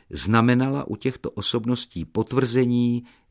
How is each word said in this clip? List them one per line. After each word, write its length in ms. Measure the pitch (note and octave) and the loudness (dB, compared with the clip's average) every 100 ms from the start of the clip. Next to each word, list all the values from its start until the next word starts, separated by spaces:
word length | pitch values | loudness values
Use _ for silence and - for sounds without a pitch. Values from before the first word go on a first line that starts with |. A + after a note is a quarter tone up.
| - | -12
znamenala 760 | - G2 A#2 A#2 B2 C3+ C#3 - | -6 2 4 4 4 2 -2 -6
u 80 | G#2+ | -4
těchto 360 | C3 B2+ - | -4 -4 -8
osobností 720 | - - A#2+ A#2 B2 - E2+ D#2 | -6 -4 -2 -2 -4 -4 -10 -6
potvrzení 1000 | G#2+ A2 B2 B2 B2 B2 B2 A#2+ A#2+ A#2+ _ _ | -4 -2 -2 0 2 2 2 2 0 -6 _ _